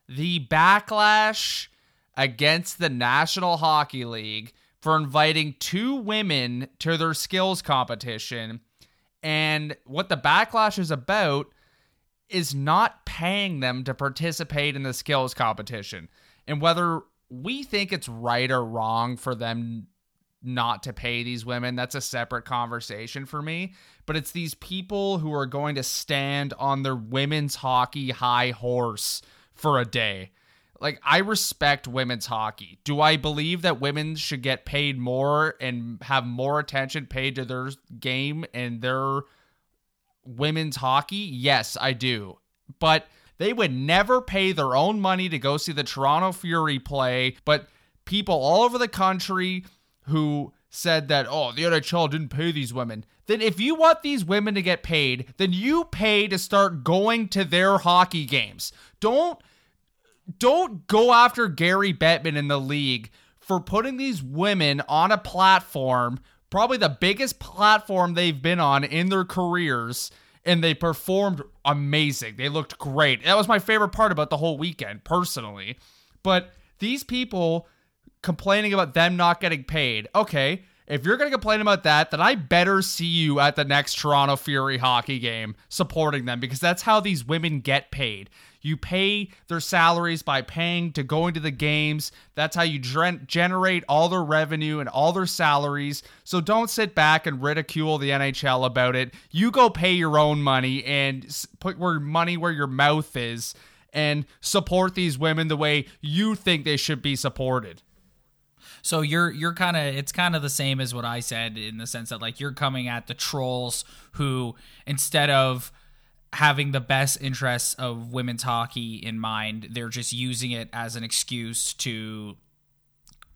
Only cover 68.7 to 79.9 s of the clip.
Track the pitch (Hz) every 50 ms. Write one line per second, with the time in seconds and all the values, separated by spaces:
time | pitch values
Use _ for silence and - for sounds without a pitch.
68.7 | 139 139 143 147 143 160 175 185 196 190 185 185 - 185 180 175 175 175 175 151
69.7 | 131 120 113 117 127 - - - - - _ _ _ _ - 170 180 170 165 165
70.7 | 156 - 170 170 156 - - - 185 196 202 196 185 143 139 - - _ - 139
71.7 | 147 147 143 143 147 151 151 147 135 - 120 113 107 110 127 143 143 147 139 -
72.7 | - - - 143 135 147 151 143 127 113 120 160 196 214 208 190 226 202 190 -
73.7 | 220 214 208 190 - - 220 214 180 151 151 143 160 143 156 165 156 139 156 175
74.7 | 160 - 123 101 104 110 - - 165 180 175 - - 135 113 104 101 98 95 104
75.7 | 123 - _ _ _ _ _ _ _ _ - 190 185 180 180 180 - - _ _
76.7 | _ - 196 220 254 277 - - 240 247 254 240 208 185 175 165 165 170 165 _
77.7 | _ _ _ _ _ _ _ - _ _ - - 175 - - 196 196 208 214 208
78.7 | 196 196 180 143 123 170 170 175 180 175 175 170 170 - - 175 160 143 127 -
79.7 | 160 160 143 123